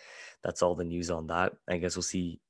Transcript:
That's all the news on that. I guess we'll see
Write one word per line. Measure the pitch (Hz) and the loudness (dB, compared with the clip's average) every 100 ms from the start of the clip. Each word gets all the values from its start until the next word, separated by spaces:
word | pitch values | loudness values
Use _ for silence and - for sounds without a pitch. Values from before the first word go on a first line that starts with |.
| - - - - | -18 -18 -18 -6
That's | 87 - | -4 4
all | 90 | 4
the | 87 | 4
news | 85 87 85 | 0 -2 0
on | 82 80 | -2 0
that. | 85 92 - - | 2 2 0 -2
I | 90 | 0
guess | 90 90 | 0 0
we'll | |
see | - 92 87 - | -2 0 -2 -4